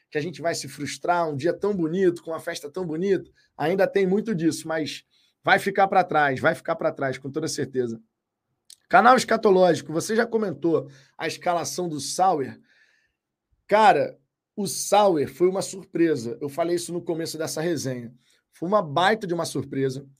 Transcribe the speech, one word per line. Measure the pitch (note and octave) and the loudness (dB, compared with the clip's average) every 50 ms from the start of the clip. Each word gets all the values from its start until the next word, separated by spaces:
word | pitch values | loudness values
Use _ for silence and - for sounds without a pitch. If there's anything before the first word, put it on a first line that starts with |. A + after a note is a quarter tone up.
| _ _ | _ _
que | - | -6
a | D3+ | -6
gente | D3 F3+ C#3 C#3 | -6 -6 -8 -6
vai | D3 E3+ D#3+ | -6 -4 -4
se | - - | -4 -8
frustrar | C3+ - - C#3+ C3 - - - E3+ F3 F3 E3+ D#3 | -12 -10 -10 -10 -10 -8 -6 -2 0 0 0 0 -2
um | D3 | -4
dia | C3 C#3+ E3+ E3 | -2 -2 -2 -2
tão | - - G3+ G#3 | 0 -2 -2 -2
bonito, | F3+ D#3+ D#3 E3+ F#3+ F#3+ F3 E3+ F3 - | -2 -2 -2 0 2 2 2 2 0 -6
com | E3 | -10
uma | D#3+ D3+ | -10 -8
festa | - E3+ E3+ - - - | -8 -8 -8 -8 -12 -10
tão | - F#3+ F#3 | -10 -8 -8
bonita?" | D#3+ D#3 E3 F#3 G3+ F#3 D#3 A#2 - _ _ _ _ _ | -6 -6 -4 -2 -2 -2 -2 -4 -10 _ _ _ _ _
Ainda | - C#3+ D#3+ F#3+ F#3+ F#3 | -4 -2 0 2 2 0
tem | F#3 - G3 F#3+ | 2 2 0 2
muito | F#3 F#3+ G#3+ G#3+ A3+ G#3+ | 2 2 0 0 -2 -4
disso, | D#3 E3 D#3 D3 - - | 0 0 0 0 -2 -6
mas | D#3+ D#3+ D#3+ D3 - - - - _ _ _ _ _ _ _ _ | -6 -4 -4 -4 -6 -8 -12 -16 _ _ _ _ _ _ _ _
vai | D#3 F#3+ G3 | 2 2 2
ficar | - G3+ F#3+ G#3 F#3+ | 2 0 2 2 2
pra | - G3 F#3 F3 | 4 4 2 2
trás, | - D3+ D3+ D3 C#3 C3+ G#2+ | 2 2 2 2 2 0 2
vai | A#2 D#3+ - | 0 0 0
ficar | - - - E3 | 0 -4 -6 -4
pra | - E3+ D#3 | -2 -2 -4
trás, | - - C#3 C3 C3 - | -2 -2 -4 -4 -4 -6
com | - C#3 | -10 -8
toda | C#3 D#3 D#3+ | -6 -6 -6
certeza. | C#3+ - D3+ C3+ - - B2+ B2 A#2 A2+ A2+ - _ _ _ _ _ _ _ _ _ _ _ _ - - _ _ | -4 -4 -6 -6 -4 -2 -2 -2 -2 -6 -10 -14 _ _ _ _ _ _ _ _ _ _ _ _ -20 -20 _ _
Canal | _ - F#3 G#3 B3 C4 | _ 6 8 8 8 6
Escatológico, | A#3+ B3 - A3+ A3 A3+ G#3 F#3 F#3 F#3 F3 D#3 C3+ - - D3+ | 6 4 0 0 2 4 6 6 8 6 6 4 2 -2 -4 -4
você | E3 E3 - A3 | -4 -2 0 0
já | A3 A#3 | 0 0
comentou | A3+ - A3 G#3+ F#3+ C#3 C3+ D#3+ E3+ D#3+ C3+ C3+ - - - _ _ _ | 0 0 -2 -2 -2 -4 -2 0 0 0 0 -2 -6 -14 -20 _ _ _
a | - E3 | -8 -8
escalação | D#3+ - - - F3+ F3 E3 D3 - - F#3 F3+ | -8 -8 -4 -2 -2 -2 -2 -2 -4 -6 -6 -6
do | F3 D3+ C#3+ | -6 -6 -8
Sauer? | C#3 - - - F#3 F#3+ E3+ D3 C3 A2+ A2 - _ _ _ _ _ _ _ _ _ _ _ _ _ _ _ _ _ _ _ _ _ | -8 -6 -2 2 2 2 2 0 -2 -6 -10 -16 _ _ _ _ _ _ _ _ _ _ _ _ _ _ _ _ _ _ _ _ _
Cara, | - G3 G#3+ A3 G3 D#3+ C#3+ B2 - - _ _ _ _ _ _ _ _ | 2 4 6 6 6 6 6 2 -2 -6 _ _ _ _ _ _ _ _
o | G#3 G3 | -8 -6
Sauer | - - - - - G3+ G#3 G#3 G3 E3+ D3 B2+ A2+ | -6 -6 -8 -2 2 4 4 6 4 4 2 -2 -4
foi | - - F3 | -2 0 0
uma | F#3 F#3 G3 | 0 0 -2
surpresa. | F3 - - G3 F3 - - E3 E3+ E3 D3+ B2+ A2+ A#2 A#2 - | -6 -8 -10 -14 -16 -8 -2 0 2 2 2 -2 -4 -8 -8 -8
Eu | D3 C#3+ | -10 -8
falei | C#3 E3+ E3 E3+ F3 | -4 -4 -2 -2 -2
isso | E3+ - - | -4 -4 -6
no | F3 F3 | -8 -8
começo | E3+ - E3 D#3+ E3 - - | -6 -6 -6 -6 -6 -8 -6
dessa | D#3 D#3+ C#3+ - D#3 | -6 -6 -6 -4 -4
resenha. | D#3 F3 E3 C#3 A2 C3+ B2+ A#2+ A#2+ A#2 - _ _ _ _ _ _ _ | -2 -2 -2 -2 -4 -6 -6 -8 -10 -14 -18 _ _ _ _ _ _ _
Foi | _ _ E3 | _ _ -4
uma | F3+ G#3+ G#3 | 0 0 0
baita | F3+ D3 C#3 E3 F3+ G3+ A3 A3 G3+ | 0 0 0 0 2 2 2 0 -2
de | E3+ F3 | -4 -4
uma | E3+ D#3+ | -4 -4
surpresa. | - - C#3+ - - C3+ C#3 C3+ C3+ B2 C#3 C#3+ - _ | -4 -6 -6 -8 -6 -4 -2 -2 -2 -4 -6 -12 -16 _